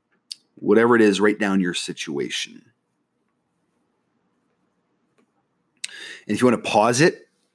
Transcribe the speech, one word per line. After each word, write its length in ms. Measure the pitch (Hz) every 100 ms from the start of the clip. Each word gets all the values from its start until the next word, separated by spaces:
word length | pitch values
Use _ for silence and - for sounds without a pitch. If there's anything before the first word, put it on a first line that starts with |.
| _ _ - - _ _
Whatever 400 | 87 104 117 120
it 60 |
is, 200 | 107 95
write 180 | 104 101
down 220 | 104 98
your 140 | 90 85
situation. 880 | - 82 - 69 62 - - - _ _ _ _ _ _ _ _ _ _ _ _ _ _ _ _ _ _ _ _ _ _ _ _ _ _ _ _ _ _ _ _ - - - - -
And 80 | 107
if 60 |
you 60 | 123
wanna 100 | 110
pause 420 | - 110 113 120
it 300 | 160 - _ _ _